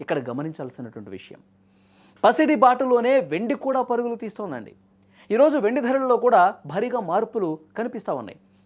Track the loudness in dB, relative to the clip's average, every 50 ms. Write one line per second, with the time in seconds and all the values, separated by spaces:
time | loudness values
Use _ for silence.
0 | -6 -4 -4 -4 -4 -6 -8 -8 -8 -10 -10 -12 -14 -14 -14 -14 -16 -16 -16 -16
1 | -16 -14 -16 -16 -16 -20 -20 -20 _ _ _ _ _ _ _ _ _ _ _ _
2 | _ _ _ _ 2 2 4 4 2 2 4 6 6 4 4 4 0 2 2 2
3 | 2 2 2 2 0 -2 -4 -4 -2 -4 -4 -4 -4 -4 -2 -2 -2 -2 -2 -2
4 | -2 -4 -6 -8 -10 -12 -12 -12 -12 -10 -10 -12 -14 -16 -20 _ _ _ _ _
5 | _ _ _ _ _ -2 4 4 4 4 4 2 0 0 0 0 0 0 0 0
6 | 2 2 2 2 4 4 6 6 6 4 2 -4 -12 -8 -6 -6 -4 -4 -4 -6
7 | -4 -2 -2 -2 -2 -2 -4 -4 -4 -4 -4 -8 _ _ -10 -10 -8 -8 -10 -10
8 | -8 -8 -8 -8 -8 -12 -16 _ _ _ _ _ _